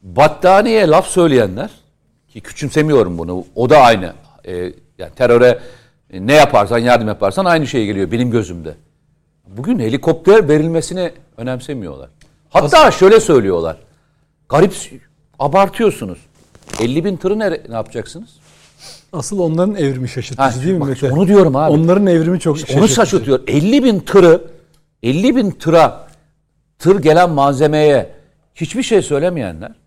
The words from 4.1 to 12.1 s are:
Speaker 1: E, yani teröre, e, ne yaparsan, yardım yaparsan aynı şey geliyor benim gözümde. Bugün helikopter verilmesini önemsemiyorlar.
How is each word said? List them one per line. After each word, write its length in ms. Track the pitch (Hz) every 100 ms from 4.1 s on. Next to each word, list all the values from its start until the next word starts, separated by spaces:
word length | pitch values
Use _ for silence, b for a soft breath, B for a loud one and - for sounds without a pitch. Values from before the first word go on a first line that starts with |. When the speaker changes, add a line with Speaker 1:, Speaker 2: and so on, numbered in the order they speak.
| - _ _
Speaker 1:
E, 80 | - 90 90 - _ _
yani 140 | 87 -
teröre, 440 | 123 120 123 120 B B B B _
e, 160 | 92 101
ne 60 |
yaparsan, 460 | 147 202 120 104 120
yardım 300 | 120 120 110
yaparsan 360 | 104 98 98
aynı 220 | 190 165 135
şey 200 | 135 104
geliyor 240 | 98 92
benim 200 | 117 123
gözümde. 440 | 113 95 87 80 71 _ _ _ _ _ _ _
Bugün 300 | 95 147 240
helikopter 720 | 110 127 - 160 - 220 160
verilmesini 640 | 151 160 165 151 180 175 - _ -
önemsemiyorlar. 760 | 120 127 123 139 90 67 65